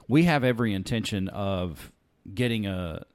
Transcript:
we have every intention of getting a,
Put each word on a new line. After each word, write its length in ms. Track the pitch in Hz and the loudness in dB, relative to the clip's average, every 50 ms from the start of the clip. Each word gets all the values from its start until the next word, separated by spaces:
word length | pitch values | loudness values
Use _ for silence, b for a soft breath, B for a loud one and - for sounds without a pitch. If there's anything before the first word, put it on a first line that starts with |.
| B | B
we 160 | - 123 156 175 | 2 4 6 6
have 220 | 175 151 139 123 | 6 4 4 4
every 280 | 127 120 113 120 110 98 | 2 2 2 2 0 0
intention 540 | 95 92 - 120 113 - - 110 95 95 | -2 -2 -2 -2 -2 -2 -2 -2 -2 -2
of 640 | 95 - 101 101 98 98 90 90 87 76 - - - _ _ _ _ _ _ - - 95 | -4 -4 -4 -2 -2 -2 -2 -2 -4 -6 -10 -14 -20 _ _ _ _ _ _ -18 -12 -4
getting 320 | 95 123 120 117 110 101 | -2 -2 0 0 -2 -2
a, 380 | 98 92 90 90 82 80 - - _ | -2 -4 -4 -4 -6 -6 -10 -12 _